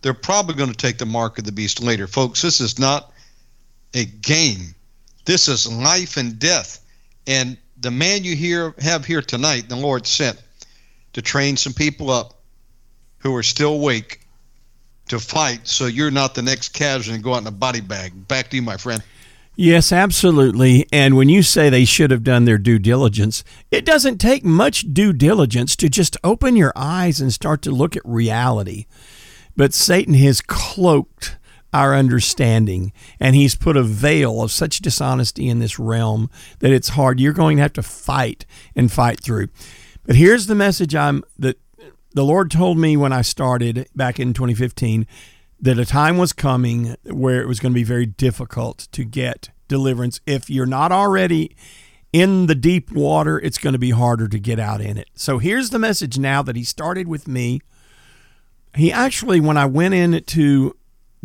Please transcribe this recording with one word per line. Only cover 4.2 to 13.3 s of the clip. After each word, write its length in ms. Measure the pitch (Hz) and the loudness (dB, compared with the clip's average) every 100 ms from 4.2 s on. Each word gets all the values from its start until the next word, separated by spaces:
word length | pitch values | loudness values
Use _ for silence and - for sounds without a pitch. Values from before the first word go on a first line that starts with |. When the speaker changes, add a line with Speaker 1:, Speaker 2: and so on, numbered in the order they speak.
| 104 156 156 98 85 - _ _ _ _ - | -2 0 0 -4 -12 -18 _ _ _ _ -2
Speaker 1:
This 220 | 175 - | 0 0
is 240 | 120 117 | -2 -4
life 460 | 113 139 180 180 - | -2 -2 -2 -4 -8
and 200 | 120 110 | -8 -4
death. 440 | 151 170 95 - _ _ _ _ - | -2 -2 -6 -18 _ _ _ _ -6
And 320 | 135 127 127 _ _ | -4 -4 -10 _ _
the 120 | 123 | -8
man 320 | 123 170 202 | -4 -2 -2
you 120 | 180 156 | -4 -6
hear, 380 | 175 170 165 - | -4 -4 -6 -6
have 260 | 143 165 139 | -4 -4 -4
here 160 | 165 | -6
tonight, 480 | - 123 151 127 113 | -4 -4 -2 -4 -6
the 60 | 123 | -6
Lord 300 | 143 127 113 | -4 -4 -4
sent 360 | - 139 - - _ - _ _ _ _ | -2 -4 -6 -18 _ -20 _ _ _ _
to 80 | - | -10
train 360 | - 139 139 135 | -6 -2 -2 -2
some 160 | - | -6
people 380 | 120 151 143 143 | -4 -6 -4 -4
up 300 | 127 - _ _ _ _ _ _ _ _ _ | -4 -6 _ _ _ _ _ _ _ _ _
who 160 | 135 | -6